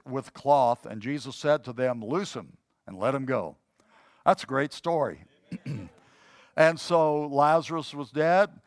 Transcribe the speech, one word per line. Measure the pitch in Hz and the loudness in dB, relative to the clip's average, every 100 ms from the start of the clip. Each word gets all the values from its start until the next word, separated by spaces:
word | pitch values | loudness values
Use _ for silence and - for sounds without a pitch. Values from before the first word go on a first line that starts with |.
| - | -10
with | 131 - | -8 -8
cloth. | - 139 143 120 120 - | -4 2 4 4 2 -4
And | 107 | -10
Jesus | 110 147 127 120 | -8 -8 -8 -4
said | 147 151 | 0 0
to | 127 | 0
them, | 120 127 120 | -2 -2 -2
"Loose | 107 160 202 | -4 -4 -4
him | - 76 - _ _ - | -8 -14 -18 _ _ -18
and | 92 | -4
let | 107 135 | -2 -2
him | 131 | -2
go." | 127 85 - _ _ _ _ _ _ - | -4 -4 -10 _ _ _ _ _ _ 2
That's | 190 | 2
a | - | 0
great | 135 143 | -2 -2
story. | - 170 170 127 80 - _ _ 180 - | -4 -4 -2 -2 -4 -16 _ _ -14 -10
<clears throat> | 123 90 - _ _ _ - _ - | -10 -12 -18 _ _ _ -20 _ 4
And | 160 165 | 4 4
so | - 170 156 151 147 | 0 2 4 0 0
Lazarus | 139 147 165 151 165 143 | 2 4 4 0 -6 -6
was | 143 127 | -10 -8
dead. | 143 156 185 208 - | -2 2 4 2 -2